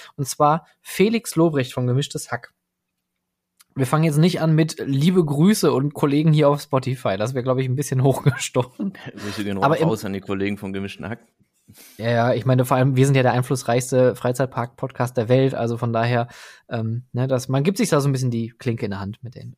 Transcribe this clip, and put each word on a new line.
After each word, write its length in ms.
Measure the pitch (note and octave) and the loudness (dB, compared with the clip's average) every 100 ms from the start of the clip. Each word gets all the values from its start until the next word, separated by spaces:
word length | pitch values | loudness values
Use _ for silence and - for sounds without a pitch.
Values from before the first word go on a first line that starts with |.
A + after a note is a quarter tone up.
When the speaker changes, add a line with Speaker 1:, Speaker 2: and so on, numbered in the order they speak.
| - - | -16 -10
Speaker 1:
Und 120 | C3+ | -8
zwar 400 | - D3 D#3+ - _ | 0 2 2 -4 _
Felix 540 | - - G#3 A3+ - D#3+ | -8 0 2 0 -2 0
Lobrecht 380 | E3+ C#3+ B2 | 2 0 -4
von 140 | C3 B2 | -4 -2
Gemischtes 440 | B2+ C#3 D#3 - | -2 -2 -8 -10
Hack. 220 | A#2 - _ _ _ _ _ _ _ _ _ _ _ _ | -12 -12 _ _ _ _ _ _ _ _ _ _ _ _
Wir 140 | C#3 B2+ | -4 0
fangen 160 | D#3 | 2
jetzt 140 | D#3+ D3 | 2 4
nicht 220 | F3+ E3+ | 2 2
an 140 | D#3+ | 2
mit 240 | D#3 D#3+ - - | 2 2 -2 -4
liebe 400 | C#3 E3 F#3 D3+ | 0 2 4 2
Grüße 480 | C#3+ F#3 G#3+ E3 | 4 4 4 2
und 200 | B2 C#3+ - | 2 -2 -2
Kollegen 360 | D3 C#3+ D#3+ | 0 2 4
hier 160 | D3+ C#3+ | 4 4
auf 120 | C#3+ | 2
Spotify. 560 | - C3 B2+ B2+ A2+ G2 | -2 -4 -2 -4 -2 -2
Das 160 | A2+ | -2
wäre, 100 | C3+ | -2
glaub 140 | C3 C3 | -2 -2
ich, 100 | B2+ | -2
ein 80 | C3 | -4
bisschen 280 | C#3+ C3 | -2 0
<laughs> 0 | |
hochgestochen. 920 | C3 - C#3+ - - C3 - - G2 - A#2+ G#2 | 2 2 0 0 -2 -4 -4 -6 -8 -8 -16 -12
Speaker 2:
Grüße 260 | G2+ G2+ | -10 -6
gehen 140 | G2+ G2+ | -4 0
Speaker 1:
Aber 140 | C#3 D#3+ | 0 2
im 80 | D#3+ | 0
Speaker 2:
raus 160 | A2 G2+ | 0 -4
an 80 | |
die 80 | G2 | -6
Kollegen 360 | G2 G2 G2+ G2+ | -4 -2 -2 -4
von 120 | G2 | -6
Gemischten 380 | G2 G2 - F#2 | -6 -8 -8 -10
Hack. 100 | A#2+ _ _ _ _ _ - - - | -12 _ _ _ _ _ -20 -20 -6
Speaker 1:
Ja, 120 | A#2 | -2
ja, 220 | A#2 A#2+ A#2+ | 0 2 0
ich 100 | C3 | 2
meine, 180 | B2+ | 2
vor 140 | B2+ C3 | 2 2
allem, 180 | C3+ B2+ | 4 4
wir 100 | C#3 | 4
sind 80 | C3+ | 4
ja 80 | |
der 80 | B2 | 4
einflussreichste 840 | A#2+ B2 C3 - B2 B2 B2+ B2+ G2 | 2 0 -2 0 0 2 2 4 2
Freizeitpark-Podcast 1040 | B2 B2 B2+ B2+ A#2+ - C3+ - B2 B2+ | -2 -2 -4 -4 -8 -8 -8 -4 -4 -2
der 120 | A2 | 2
Welt, 260 | C3 C3+ - | 4 2 0
also 220 | A#2 A#2 | -4 -2
von 140 | A#2 | -2
daher, 340 | A2+ A#2 A#2+ A#2+ - - - - | 0 0 0 -2 -8 -20 -20 -10
ähm, 360 | A#2 A2+ A#2 - | -6 -4 -6 -6
ne, 160 | A#2+ C3 | -4 -2
das, 220 | B2+ B2+ | -2 0
man 140 | C3+ | 0
gibt 160 | D#3 G3 | 0 0
sich 100 | A#3 | 0
da 100 | D3 | 2
so 60 | C#3 | 2
ein 40 | |
bisschen 180 | C3 B2+ | 0 -2
die 200 | A#2 A#2 | -2 -6
Klinke 360 | - B2 A2+ G#2+ | -6 -6 -4 -4
in 60 | |
der 80 | F#2+ | -6
Hand 240 | G2 G#2 | -8 -10
mit 100 | A#2 - | -16 -16
denen, 200 | A#2+ | -20